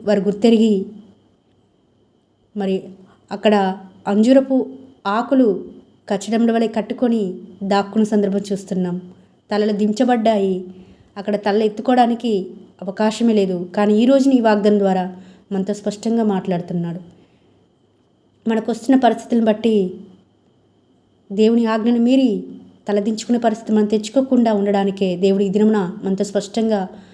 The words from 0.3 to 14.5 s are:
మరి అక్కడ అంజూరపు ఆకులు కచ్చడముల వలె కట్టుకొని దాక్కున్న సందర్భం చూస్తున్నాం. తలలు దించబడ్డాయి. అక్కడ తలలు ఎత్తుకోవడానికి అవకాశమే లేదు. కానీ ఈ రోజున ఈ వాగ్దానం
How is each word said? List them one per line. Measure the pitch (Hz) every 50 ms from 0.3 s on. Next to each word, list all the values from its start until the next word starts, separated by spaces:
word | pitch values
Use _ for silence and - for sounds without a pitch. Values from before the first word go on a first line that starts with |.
| 196 - - 226 226 214 226 220 202 190 - - - - - - - _ _ _ _ _ _ _ _ _ _ _ _ _ _ _ _ _ _ _ _ _ _ _ _ _ _ _ -
మరి | 208 196 190 190 185 - - - - - - _ _ _ -
అక్కడ | 202 202 - 214 208 202 190 190 190 - - - - - -
అంజూరపు | 202 202 208 220 254 269 269 269 262 269 254 202 - - - - - - _ -
ఆకులు | 196 208 226 247 - 277 262 247 208 180 - - - - - - _ _ _ _ -
కచ్చడముల | 202 190 - 214 233 226 233 226
వలె | 226 226 226
కట్టుకొని | 220 - 220 202 - - - 262 240 233 220 196 180 185 - - - - - 196
దాక్కున్న | 190 202 202 196 196 - 220 214
సందర్భం | 214 220 208 202 196 196 202 202 -
చూస్తున్నాం. | 196 190 - - 190 185 180 180 175 180 - - - _ _ _ _ _ _ -
తలలు | 208 208 214 220
దించబడ్డాయి. | 208 196 214 214 208 - 254 247 247 226 214 226 220 202 196 190 185 185 185 - - - - - - _ _ _ -
అక్కడ | 202 190 214 208
తలలు | 202 - 208 196 220 220
ఎత్తుకోవడానికి | 214 214 226 - 262 254 247 240 233 233 233 - 233 208 185 190 - - - - - _ -
అవకాశమే | - 196 190 - 214 214 214 - 233 233 214
లేదు. | 202 196 185 185 175 185 - -
కానీ | 208 208 208 208 214
ఈ | 240
రోజున | 254 277 269 262 277
ఈ | 262 240
వాగ్దానం | 220 220